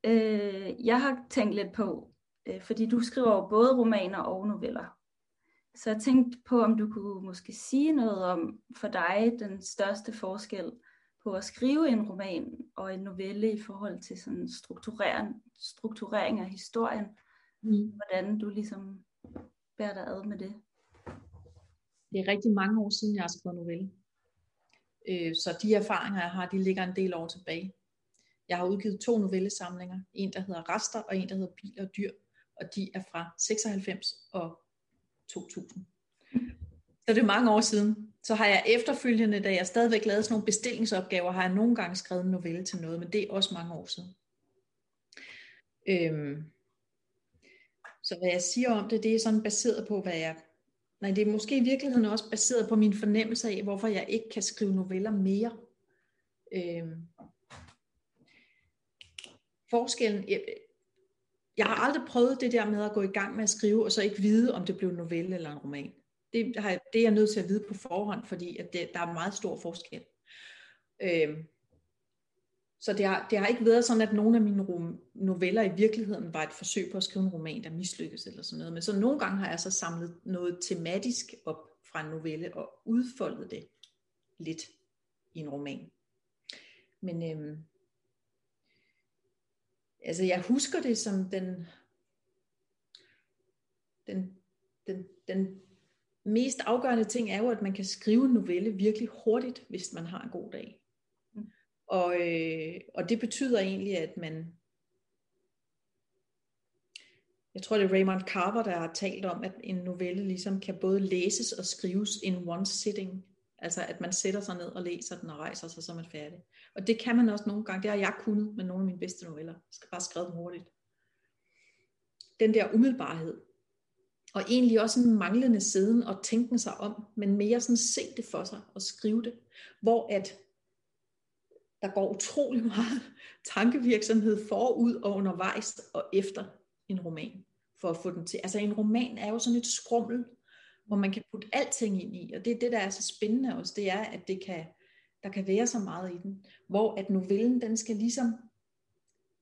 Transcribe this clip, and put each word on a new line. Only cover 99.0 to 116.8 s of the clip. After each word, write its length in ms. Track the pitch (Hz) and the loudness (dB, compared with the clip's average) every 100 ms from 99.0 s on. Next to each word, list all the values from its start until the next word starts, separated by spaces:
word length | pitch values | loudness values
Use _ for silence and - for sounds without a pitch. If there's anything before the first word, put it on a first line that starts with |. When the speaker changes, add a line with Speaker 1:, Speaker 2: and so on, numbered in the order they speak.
| 233 - | -2 -2
Speaker 2:
hurtigt, 400 | - 233 247 - - | 2 2 0 -8 -12
hvis 240 | 190 185 | -10 -10
man 140 | 165 170 | -10 -10
har 180 | 180 | -10
en 60 | - | -10
god 220 | 175 - | -12 -12
dag. 280 | - - - _ _ _ _ _ | -14 -16 -20 _ _ _ _ _
Speaker 3:
Mm. 140 | 214 208 _ _ _ - | -16 -16 _ _ _ -4
Speaker 2:
Og, 360 | 185 175 175 175 | 0 2 0 0
øh, 520 | 165 165 160 156 180 - | -2 -2 -4 -8 -10 -12
og 140 | - 175 | -6 -2
det 120 | 226 | -2
betyder 400 | 226 - 269 233 | -2 -4 0 2
egentlig, 380 | 190 190 196 185 | 2 -2 -2 -4
at 180 | 160 - | -4 -8
man, 360 | 165 160 165 - _ _ _ _ _ _ _ _ _ _ _ _ _ _ _ 381 _ _ _ _ _ _ _ - - _ _ _ _ | -10 -10 -12 -16 _ _ _ _ _ _ _ _ _ _ _ _ _ _ _ _ _ _ _ _ _ _ _ -20 -20 _ _ _ _
jeg 80 | 190 | -12
tror, 140 | 190 220 | 0 2
det 80 | |
er 80 | 196 | 4
Raymond 280 | 190 190 185 | 6 4 2
Carver, 420 | 185 196 180 226 | -2 -2 0 0
der 160 | 220 175 | 0 -2
har 140 | 165 | -4
talt 320 | - 196 190 | -4 -6 -4
om, 200 | 190 185 | -6 -6
at 80 | 190 - | -8 -10
en 120 | - 185 | -8 -6
novelle 480 | 180 175 180 185 | -4 -4 -4 -2
ligesom 360 | 196 185 202 190 | -4 -4 -4 -4
kan 180 | - 175 | -4 -2
både 200 | 185 196 | 2 2
læses 520 | 190 185 185 - 233 | 2 2 0 0 -4
og 120 | - | -6
skrives 520 | 185 - 185 190 208 - | -8 -4 -2 -2 -2 -2
in 260 | 190 180 175 | -2 -2 -4
one 180 | 170 196 | -4 -4
sitting. 580 | - 214 202 185 185 - _ _ _ | -4 -4 -4 -6 -10 -14 _ _ _
Altså, 240 | 170 180 | -8 -6
at 180 | 170 - | -6 -6
man 120 | 175 | -4
sætter 280 | 190 196 196 | -2 -2 -2
sig 160 | 196 180 | -4 -8
ned 100 | 175 | -8
og 160 | - | -8
læser 380 | 180 175 - 175 | -6 -6 -8 -12
den 100 | 165 | -12
og 80 | 147 | -10
rejser 300 | 160 - 165 | -10 -10 -12
sig, 140 | 165 | -12
så 100 | 165 | -12
er 40 | 165 | -12
man 140 | 165 | -12
færdig. 260 | 156 151 175 - _ - | -12 -14 -16 -20 _ -16
Og 120 | - | -2